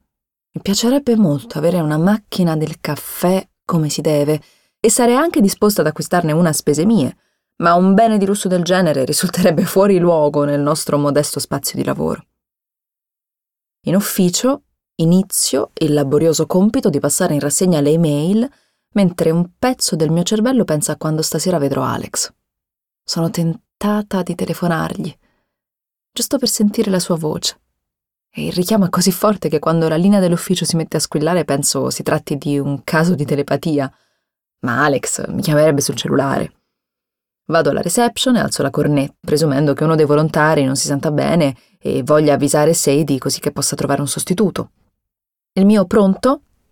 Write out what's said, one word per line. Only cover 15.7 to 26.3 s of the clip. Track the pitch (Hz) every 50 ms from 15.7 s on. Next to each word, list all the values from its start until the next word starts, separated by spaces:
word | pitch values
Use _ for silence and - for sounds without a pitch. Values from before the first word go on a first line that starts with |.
| -
il | - 160 147 147
laborioso | 147 143 139 139 147 160 165 156 - 120
compito | - - 185 190 214 226 269 - 214
di | 139 139
passare | 143 147 - - 185 170 151
in | 143
rassegna | 139 147 - - 196 185 175 147
le | 143 143
email, | 156 165 170 156 147 143 151 175 202 220 240 277 _ _ _ _ _ _ _ _
mentre | - 208 196 175 180 - 170 165
un | 160 170 175 175 _ -
pezzo | - 151 - - - - 196
del | 160 160 151
mio | 160 170 175
cervello | - 220 220 214 254 262 240 190
pensa | - 156 147 147 - 151
a |
quando | - - 156 156 156
stasera | 156 - - 160 - 190 180
vedrò | 160 139 139 139 - 131
Alex. | 123 120 - - - - - - - _ _ _ _ _ _ _ _ _ _ _ _ _ _ _
Sono | - - 170 165 165
tentata | - - 165 165 160 - _ _ _ - - 208 208 214 208 - - 190 180
di | - 175
telefonargli, | - 190 180 165 - - 170 165 160 160 160 - 190 - 156 - _ _ _ _ _ _ _ _ _ _ _ _ _ _ _ _ _ _ _
giusto | - 220 240 -